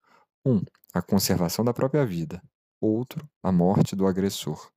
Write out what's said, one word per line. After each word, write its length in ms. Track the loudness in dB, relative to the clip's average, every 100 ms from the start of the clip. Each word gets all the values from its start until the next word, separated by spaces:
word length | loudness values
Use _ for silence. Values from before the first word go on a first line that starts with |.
| _ _ _ _
Um, 200 | 0 0 0 _ _
a 80 | -6
conservação 600 | 0 0 2 0 0 0
da 120 | -2
própria 320 | 0 0 0 0
vida. 360 | -2 -6 -10 -16 _ _ _
Outro, 480 | -2 0 -4 -10 -14 _
a 100 | 0
morte 420 | 2 4 4 2
do 120 | 0 0
agressor. 640 | 0 -2 -4 -8 -10 -12